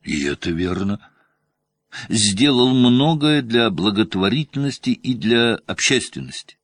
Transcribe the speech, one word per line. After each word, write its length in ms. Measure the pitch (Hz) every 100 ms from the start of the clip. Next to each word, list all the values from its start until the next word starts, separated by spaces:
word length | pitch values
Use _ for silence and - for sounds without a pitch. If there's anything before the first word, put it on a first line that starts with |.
| -
И 160 | 73
это 300 | 71 71 90
верно. 480 | 82 90 90 98 101 - _ _ _ _ _ _ _ _ - -
Сделал 680 | 113 104 98 139 127 127
многое 680 | 131 123 123 147 160 147 151
для 280 | 120 117 117
благотворительности 1200 | 85 98 101 110 95 98 127 151 139 139 127 -
и 240 | 123 -
для 420 | 123 107 117 117 110 -
общественности. 920 | 92 - 131 - - 65 - - _